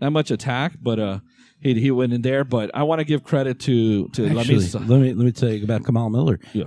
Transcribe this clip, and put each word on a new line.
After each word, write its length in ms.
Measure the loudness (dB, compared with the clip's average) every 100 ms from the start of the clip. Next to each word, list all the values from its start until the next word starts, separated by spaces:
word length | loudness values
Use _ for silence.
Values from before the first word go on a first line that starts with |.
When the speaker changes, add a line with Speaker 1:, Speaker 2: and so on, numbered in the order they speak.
Speaker 1:
Not 120 | -2
much 180 | 0 0
attack, 440 | -4 -2 -4 -4 -4
but, 180 | -4 -2
uh, 200 | -2 -6 -12 _ _ _
he, 120 | -2 2
he 120 | 2
went 240 | 2 0
in 80 | 0
there. 200 | 0 -2
But 280 | 0 -2 -2
I 120 | -2
wanna 200 | -2 -2
give 180 | 0 -2
credit 380 | 0 -2 -2 -4
to, 480 | 0 2 2 0 -2
to 120 | -2 0
Speaker 2:
Actually, 280 | 0 2 2
Speaker 1:
Lamisa. 240 | 2 -2 4
Speaker 2:
let 100 | 4
me, 140 | 4
let 140 | 2 0
me 40 |
tell 180 | 2 -2
you 120 | -2
about 220 | -2 -2
Kamal 240 | 0 0 0
Miller. 320 | 0 0 0 -4
Speaker 1:
Yeah. 100 | -6